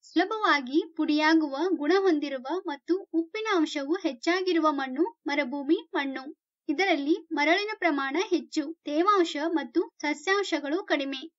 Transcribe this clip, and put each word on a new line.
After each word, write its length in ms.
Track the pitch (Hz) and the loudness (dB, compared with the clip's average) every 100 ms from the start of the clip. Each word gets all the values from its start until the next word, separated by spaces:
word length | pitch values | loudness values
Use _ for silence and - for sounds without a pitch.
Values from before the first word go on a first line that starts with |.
ಸುಲಭವಾಗಿ 760 | - 311 381 427 403 285 247 285 427 | -2 -2 0 0 0 0 2 -2 -2
ಪುಡಿಯಾಗುವ 640 | - 302 302 311 320 302 269 359 | -4 0 2 4 4 2 -2 2
ಗುಣ 220 | 339 294 381 | 4 4 4
ಹೊಂದಿರುವ 480 | 381 302 285 269 254 349 392 | 4 2 -2 -6 -6 -6 -6
ಮತ್ತು 280 | 294 - 359 - | -10 -2 -2 0
ಉಪ್ಪಿನ 360 | 330 330 440 440 | -4 -4 -6 0
ಅಂಶವು 400 | 381 302 302 277 370 | 2 2 -2 -2 -2
ಹೆಚ್ಚಾಗಿರುವ 640 | 330 254 - 359 381 339 311 | -2 -4 -2 0 2 2 2
ಮಣ್ಣು 340 | 285 269 254 349 - - | 0 -4 -2 -2 -2 -6
ಮರುಭೂಮಿ 520 | 285 277 285 277 370 - | -4 -2 -4 0 0 0
ಮಣ್ಣು. 300 | 330 269 262 269 - _ _ - | -4 -4 -6 -12 -18 _ _ -6
ಇದರಲ್ಲಿ 460 | 285 392 311 277 381 - | 0 2 2 2 -2 -2
ಮರಳಿನ 380 | 302 294 359 415 427 | 0 2 2 0 -2
ಪ್ರಮಾಣ 380 | 349 285 269 285 381 | 0 0 -2 -2 0
ಹೆಚ್ಚು, 380 | 339 233 - - 330 | -2 -2 -6 -6 -10
ತೇವಾಂಶ 520 | - 294 359 403 339 294 320 | -4 0 4 4 2 0 -2
ಮತ್ತು 340 | 330 254 330 415 _ | -2 0 -2 -2 _
ಸಸ್ಯಾಂಶಗಳು 800 | 302 302 - 392 381 302 277 330 | -4 -4 0 0 2 -2 -2 -4
ಕಡಿಮೆ. 400 | 403 311 277 269 320 | -2 -2 -2 -8 -10